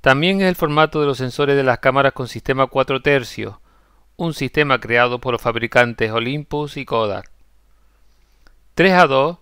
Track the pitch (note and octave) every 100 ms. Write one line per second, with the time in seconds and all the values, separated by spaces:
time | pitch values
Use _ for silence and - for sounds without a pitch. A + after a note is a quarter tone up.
0 | C3+ C3+ F3 G3 F#3+ F3+ D#3+ D3 D#3 D#3
1 | D3 B2+ B2+ - C#3+ C#3 C3 A#2+ C3+ C3
2 | C#3 - A#2+ A#2 - C3 C3 C3+ B2+ C3+
3 | D3 C#3 A#2 - G#2 G2 _ _ _ _
4 | _ - E3+ D3 C3 D3+ D3 B2+ A2 A#2+
5 | B2 B2 B2+ A#2+ B2 A2+ A#2 B2+ A#2+ A2+
6 | A2 A2+ A#2 D3 C#3+ D3 D3 C#3+ C3 A#2
7 | G#2+ F#2+ - - _ _ _ _ _ _
8 | _ _ _ _ _ _ _ - F#3 F3+
9 | D#3+ C3+ D3 F3